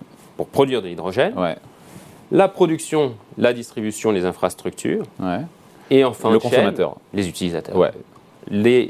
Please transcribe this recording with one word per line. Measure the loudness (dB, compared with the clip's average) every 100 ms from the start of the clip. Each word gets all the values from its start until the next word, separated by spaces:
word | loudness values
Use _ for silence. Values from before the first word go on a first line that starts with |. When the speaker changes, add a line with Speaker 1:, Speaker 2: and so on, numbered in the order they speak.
| -20 -20 -20 -10
Speaker 1:
pour | -6
produire | 0 2 0
de | -4
l'hydrogène. | -8 -6 -2 -2 0
Speaker 2:
Ouais. | -4 -4 -12 -20 -20 -20 -20 -20 -2
Speaker 1:
La | 2 2
production, | 2 0 0 -2 -2 -2 -4 -16 -2
la | 0
distribution, | 0 -6 -8 -8 -4 0
les | 0 0
infrastructures. | -2 -4 -4 -10 -6 -4 -4 -6 -8
Speaker 2:
Ouais. | -6 -4 -8 -14 -20 -20 2
Speaker 1:
Et | 4 4
enfin, | 0 2
Speaker 2:
Le | 2
Speaker 1:
chaîne, | 4
Speaker 2:
consommateur. | 2 2 0 -4 -4 _
Speaker 1:
les | -4 -4
utilisateurs. | -2 -4 -4 -4 2
Speaker 2:
Ouais. | 2 0 -16 -20 _ _ -8
Speaker 1:
Les, | 0 4 4 2